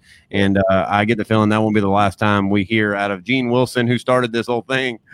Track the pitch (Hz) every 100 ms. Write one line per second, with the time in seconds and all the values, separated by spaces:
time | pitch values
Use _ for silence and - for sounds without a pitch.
0 | _ - _ 98 98 98 95 95 85 101
1 | 107 113 107 110 107 107 110 107 98 98
2 | 101 - 107 101 98 104 95 113 107 101
3 | 101 98 90 131 120 123 123 127 117 120
4 | - 127 123 117 113 117 110 131 131 113
5 | _